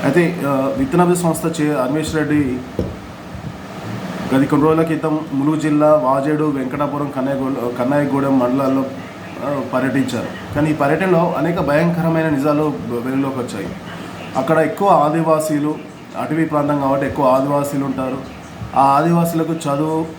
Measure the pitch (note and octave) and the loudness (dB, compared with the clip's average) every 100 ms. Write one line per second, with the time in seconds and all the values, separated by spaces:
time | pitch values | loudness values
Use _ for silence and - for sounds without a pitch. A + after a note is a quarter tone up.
0 | C#3 D#3 E3 - C#3 C3+ C3+ C3 C3+ F3 | 2 2 2 0 -2 0 0 0 0 4
1 | F3 F3 E3+ D#3 E3 E3 D3+ C#3+ C3 D3+ | 4 4 2 0 -2 0 0 0 0 -2
2 | D3+ D#3 C#3+ D3 C3+ B2 - - - - | -2 -2 2 2 0 -2 -6 -6 -6 -8
3 | - - - - - - - - - - | -14 -16 -14 -12 -12 -12 -14 -12 -10 -8
4 | - - - C3+ C#3+ D3 D#3 D#3+ E3 D#3 | -8 -8 0 0 2 4 4 4 2 0
5 | D#3+ D#3 D#3 C#3 C#3+ D#3 D3+ D3 D3+ D3+ | 0 -2 -2 0 2 2 2 4 6 6
6 | B2+ C#3 C#3 D3+ D3+ C3+ B2+ C#3+ C#3+ C#3+ | 4 2 2 0 0 0 -4 -2 -2 -2
7 | D3 C3+ C3 C3+ C3+ C3+ A#2+ A#2+ B2 C#3+ | -4 -2 -2 -2 -2 -2 -4 -2 0 2
8 | C#3+ C#3 C#3 C3+ B2 C3 C3+ C3+ C3 - | 2 0 2 2 2 2 2 0 -2 -6
9 | - - - - C#3 C#3 A#2+ B2+ C3 C3+ | -12 -14 -14 -8 -4 -4 -2 0 0 0
10 | A#2+ A#2 F2 - - D3 D#3 D3+ C#3+ D#3 | 0 -2 -6 -8 -6 0 0 2 2 2
11 | F#3+ E3 E3+ - D#3 F3+ D3 D3 E3+ E3+ | 4 4 4 0 0 0 2 4 4 2
12 | E3+ D#3+ D#3+ C#3+ D3 D3 D3+ C3 A2+ A#2+ | 2 2 2 2 2 2 0 -2 -4 -4
13 | B2 C3+ C#3 C3 A2 G#2 E3+ - - - | -2 -2 -2 -2 -4 -6 -8 -10 -12 -12
14 | - - - C3+ C3+ D#3+ D3+ - G3 D#3+ | -12 -12 -6 -4 2 2 2 2 4 4
15 | D3+ D#3+ D#3+ D#3 D#3 D3 D3 D#3+ - - | 4 2 2 2 2 0 -2 -4 -10 -16
16 | - - B2+ D#3 D#3 D3+ C#3+ C#3+ C#3 C#3 | -12 -8 -4 -2 0 0 0 0 0 0
17 | C#3 - C3 C3 C#3+ C#3+ C#3 C#3 C#3 C3 | -2 2 4 4 2 0 0 -2 -2 -2
18 | C3 B2+ - - - - - B2 C3+ C#3+ | -4 -6 -10 -16 -16 -12 -4 2 4 4
19 | E3 E3+ E3+ D#3+ D#3+ E3 D3 C#3+ D#3 D#3+ | 4 2 2 0 -2 -2 -2 -2 0 -2
20 | D#3+ | -4